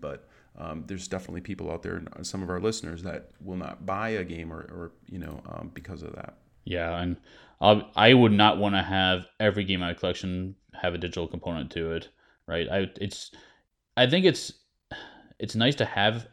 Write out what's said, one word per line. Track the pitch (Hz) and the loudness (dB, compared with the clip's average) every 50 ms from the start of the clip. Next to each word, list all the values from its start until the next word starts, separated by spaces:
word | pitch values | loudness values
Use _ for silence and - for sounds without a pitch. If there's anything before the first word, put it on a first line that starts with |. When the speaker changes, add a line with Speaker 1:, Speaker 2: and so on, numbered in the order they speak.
Speaker 1:
but, | 82 73 69 - - _ _ _ _ _ _ - | -10 -10 -10 -12 -14 _ _ _ _ _ _ -12
um, | 76 80 78 80 78 90 | -10 -10 -10 -10 -10 -10
there's | 98 92 92 - | -10 -10 -8 -8
definitely | - 92 92 - 87 87 | -8 -8 -8 -8 -10 -10
people | 87 - 98 90 87 82 | -8 -8 -8 -8 -6 -6
out | 82 82 - | -6 -6 -6
there, | 90 90 | -6 -8
and | 87 85 - - - 92 - | -8 -8 -10 -12 -12 -10 -8
some | - 98 95 | -6 -6 -4
of | 85 | -4
our | 90 90 | -4 -2
listeners, | 92 110 110 - - 78 85 82 87 | -2 -2 -2 -4 -6 -10 -10 -8 -8
that | 95 78 76 - - - - | -8 -8 -10 -12 -16 -20 -16
will | - 95 92 | -12 -10 -8
not | 92 82 - - - - | -8 -8 -8 -10 -10 -8
buy | 95 95 98 110 113 | -6 -6 -4 -4 -4
a | 110 104 90 | -4 -4 -4
game | 85 85 85 82 82 | -6 -8 -8 -10 -10
or, | 80 80 | -10 -12
or, | - - - 87 85 82 - _ _ - | -14 -14 -12 -12 -12 -14 -14 _ _ -14
you | - 92 | -12 -10
know, | 80 78 76 - - | -10 -10 -10 -12 -12
um, | - 50 50 78 80 - | -12 -12 -12 -12 -12 -14
because | - - - 92 - 78 | -14 -14 -12 -12 -12 -12
of | 78 - | -12 -12
that. | - - - - _ _ _ _ _ _ | -12 -14 -16 -18 _ _ _ _ _ _
Speaker 2:
Yeah, | - 90 87 85 85 85 85 | -6 -4 -2 -2 -2 -2 -2
and | 87 90 90 - - - - - - - _ - | -2 -2 -4 -4 -8 -16 -20 -20 -20 -20 _ 4
I'll, | 78 101 107 107 - - - | 6 8 8 6 4 0 2
I | - 107 117 131 | 6 8 10 10
would | 127 120 110 104 | 10 10 8 8
not | 101 107 107 82 90 | 8 6 6 6 4
wanna | 101 101 101 95 92 | 2 2 2 0 0
have | 98 98 95 95 92 92 90 87 - _ - | 0 0 2 2 2 2 0 -2 -8 _ 0
every | 110 107 95 104 101 | 2 2 2 2 0
game | 95 98 90 | 0 -2 -2
in | 90 87 | -2 -4
my | 85 | -4
collection | - - 90 90 - - 92 90 92 92 92 95 - _ _ - | -2 -2 -4 -2 -2 -4 -4 -4 -4 -6 -6 -10 -14 _ _ -10
have | - - 90 87 | -6 -4 -4 -2
a | 85 | -2
digital | 87 87 82 90 85 78 | -4 -6 -4 -6 -6 -6
component | - 85 - 85 82 80 67 80 | -6 -8 -8 -6 -6 -6 -6 -6
to | - 87 82 80 82 | -6 -4 -4 -2 -4
it, | 82 - - _ _ _ _ _ _ _ | -4 -6 -10 _ _ _ _ _ _ _
right? | - 82 85 85 - | -6 -4 -4 -2 -2
I, | 90 98 98 92 - - | -2 -2 -2 -2 -4 -6
it's, | 104 104 - - - - - - - - _ _ _ _ _ _ _ _ _ | -8 -8 -8 -10 -14 -16 -18 -20 -20 -20 _ _ _ _ _ _ _ _ _
I | - 127 127 | 4 4 6
think | 147 180 185 | 6 6 6
it's, | 185 - - - - - _ _ _ _ _ _ _ - - - - - - - - - - | 6 4 4 -2 -10 -12 _ _ _ _ _ _ _ -16 -16 -16 -18 -20 -20 -20 -20 -12 -10
it's | - 101 - | -8 -4 0
nice | 110 113 131 143 | 2 2 2 2
to | - 117 | 2 0
have | - - 101 101 107 110 117 113 - | 0 2 2 4 4 2 0 -4 -10